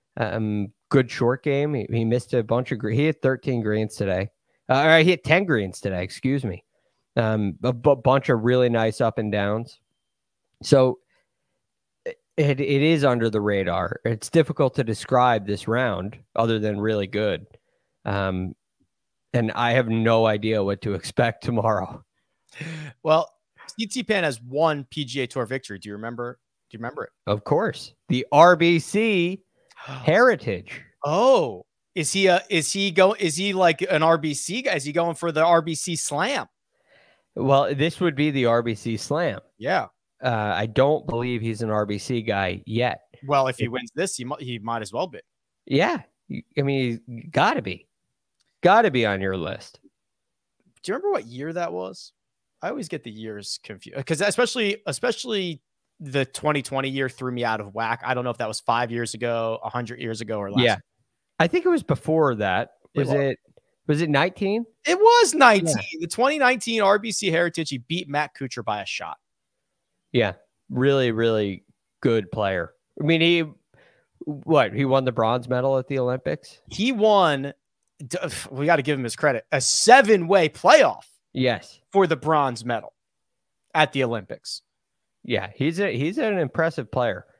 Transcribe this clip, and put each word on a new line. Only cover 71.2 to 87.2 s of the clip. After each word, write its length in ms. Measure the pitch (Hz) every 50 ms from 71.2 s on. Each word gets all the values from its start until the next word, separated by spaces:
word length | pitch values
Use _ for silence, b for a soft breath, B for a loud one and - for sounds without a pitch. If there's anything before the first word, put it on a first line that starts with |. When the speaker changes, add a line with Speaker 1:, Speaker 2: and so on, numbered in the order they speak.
| 117 113 113 107 104 98 98 87 _ _ _ _ _ _ _ _
Speaker 1:
good 300 | - 123 117 113 101 90
player. 420 | - 110 104 98 95 90 82 80 _ _ _ _ _ -
I 60 | 151
mean, 160 | 147 165 160
he, 220 | 165 170 175 170 165 151 165 _ _ _ b b b b b b b b b _
what, 540 | - - 147 143 - - 160 147 123 101 104
he 120 | 135 139
won 200 | 131 131 135 131
the 60 | 127
bronze 360 | 113 - 113 110 120 127 117 123
medal 300 | 127 123 127 135 135 131
at 100 | 127 -
the 120 | 139 135
Olympics? 640 | 127 123 123 131 - 151 151 - - - - _ _ -
Speaker 2:
He 240 | - - 208 254 269
won, 600 | 208 208 220 214 196 185 160 143 135 135 143 - _ _ _ _ _ _ _ _ _ 147 123
d-, 100 | 165 180 175 160 - - - -
we 160 | 135 131 143
gotta 160 | 160 170 151
give 160 | 131 143 147 135
him 60 | 127
his 120 | 117 -
credit, 300 | - - 151 131 113 - _
a 80 | - 139
seven-way 880 | - - - - - - 240 269 254 202 220 190 170 165 196 196 165 151
playoff 540 | - - - 185 277 320 247 143 98 - - - _ _ _ _ _
Speaker 1:
Yes. 480 | 131 127 123 113 - - - - _ _ _
Speaker 2:
for 160 | - 196 190 170
the 80 | 160
bronze 480 | 131 127 151 160 151 143 135 123 117 113
medal 300 | 123 120 110 101 - _ _ _ _ _ _ _ _ _ _ _ _ _ _ _ _ _
at 180 | 156 156 -
the 140 | - 139 131
Olympics. 560 | 117 117 110 101 _ - - _ - - - _ _ _ _ _ _ _ _ _ _ _ _ _
Speaker 1:
Yeah, 240 | - 117 98 95 101 -
he's 280 | - 135 151 170 170
a, 100 | 202 196
he's 260 | - 120 139 160 208 285
an 200 | 277 220 208 185
impressive 520 | 160 135 - - 160 165 - - 127 -
player. 360 | - 135 123 117 95 92